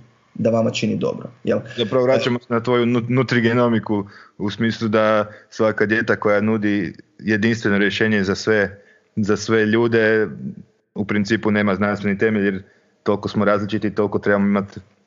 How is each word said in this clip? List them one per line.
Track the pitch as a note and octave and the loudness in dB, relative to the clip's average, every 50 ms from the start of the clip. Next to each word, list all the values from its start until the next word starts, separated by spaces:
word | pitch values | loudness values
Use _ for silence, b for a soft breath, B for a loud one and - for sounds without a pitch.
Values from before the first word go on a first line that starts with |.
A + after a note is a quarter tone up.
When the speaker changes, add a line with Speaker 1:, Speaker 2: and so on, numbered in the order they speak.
| - _ _ _ _ _ _ | -14 _ _ _ _ _ _
Speaker 1:
da | - A2+ A2+ | -2 0 2
vama | A2 A2+ A2+ A2+ | 2 2 0 0
čini | - - - G#2+ G#2 | -2 -2 -2 -2 -2
dobro, | E2 F#2+ - - - - - - - _ | -2 -2 -4 -4 -6 -10 -14 -18 -8 _
jel? | - A#2 G#2+ B B B | -4 -4 -4 B B B
Speaker 2:
Zapravo | A#2 A#2+ G2+ B2+ C3 B2 | -6 -4 -2 0 0 2
vraćamo | B2+ C3 B2 - C3 A#2+ A#2+ | 2 2 2 0 0 -2 -4
se | - _ | -4 _
na | A#2+ A2+ | -4 -2
tvoju | A2+ B2 B2 A#2+ A#2+ | 0 2 2 2 2
nu-, | A#2 B2 A#2+ A2+ A#2+ | 2 0 0 0 0
nutrigenomiku | B2+ C3 C3 A#2+ B2 A#2+ A2+ A2+ A#2 B2 A#2+ A#2+ A#2 G#2+ G2 - G#2+ G2+ G2 G2+ B B B B B - | 0 0 0 2 2 2 2 2 2 4 2 2 2 0 0 -2 -4 -4 -4 -6 B B B B B -8
u | F#2+ G#2 | -6 -6
smislu | G2+ - A#2 A2+ A2 - A#2 A2 | -4 -2 -2 -2 -2 -2 -4 0
da | G#2 A2 A2 G#2+ A2 G#2+ G#2 G2+ B B B B | 2 2 4 4 2 2 0 -2 B B B B
svaka | - - A2+ A2 G#2+ - G#2+ | -4 0 0 0 2 2 2
dijeta | G#2 A2 A2+ A#2 - G#2+ | 2 2 0 2 0 -2
koja | - - G#2+ G#2 G2+ | 0 2 2 2 2
nudi | G#2 A2 A2 A2 G#2 G#2 G2+ G2+ F2+ D2+ - - - _ _ - | 2 2 0 0 0 0 0 0 -2 -4 -8 -12 -20 _ _ -8
jedinstveno | - F#2+ A2 G#2 G#2 A2+ A2+ A2+ - G#2+ G2+ G2 | -4 -2 0 0 2 0 0 0 0 0 2 2
rješenje | G#2 G2 F#2 - A2+ A2 A2 G#2 F#2+ | 2 0 0 0 0 2 2 0 0
za | G2 F#2+ | 0 -2
sve, | - - A2 A2 G#2+ G2+ F#2+ G2 b b b b b b b _ | -2 0 0 2 2 0 -2 -4 b b b b b b b _
za | A2+ G#2 F#2+ G#2+ | -4 0 0 0
sve | G2 - - A2+ A2+ G#2+ | -2 0 0 0 2 2
ljude | G#2+ A2 A2+ A#2 A#2+ A2+ A2+ A2 G#2+ A2 A2 G#2+ F2 C2+ B1+ C2 C2 - - - - _ _ _ _ _ | 2 2 2 2 2 2 2 2 4 2 2 0 -2 -6 -10 -12 -12 -12 -12 -18 -20 _ _ _ _ _
u | - G#2 | -8 -4
principu | - G2+ G#2 G2+ G2+ A2+ G#2+ - G#2+ | -2 -2 -2 0 0 0 0 0 0
nema | G#2 G#2 G#2 G#2 F#2+ | 0 2 2 0 0
znanstveni | F#2+ G#2 G2+ G#2 G2 G2+ G#2 G2 G2 | 0 0 -2 -2 -2 -2 -4 -2 0
temelj | A2+ A2+ A2 G#2 G2 | 0 0 2 2 0
jer | G2+ G2 F#2 G2 b b b b b b b _ | 0 -2 -4 -8 b b b b b b b _
toliko | A2 G#2 G2 - G2 | -2 -2 -2 -2 -4
smo | - A2 G2+ | -2 0 2
različiti, | G2 G#2 G2+ G#2 G2 A2 G#2 G#2+ G#2 F#2+ | 2 2 0 0 -4 -4 -4 -4 -4 -2
toliko | - G#2 G2 G2 G2+ | -2 -2 -2 -2 -2
trebamo | - G2+ G#2 G2+ G2 | 0 0 2 2 2
imati, | G2+ G2+ G#2 G2 G2+ - F#2+ - _ _ _ _ | 2 0 0 -2 -4 -10 -16 -18 _ _ _ _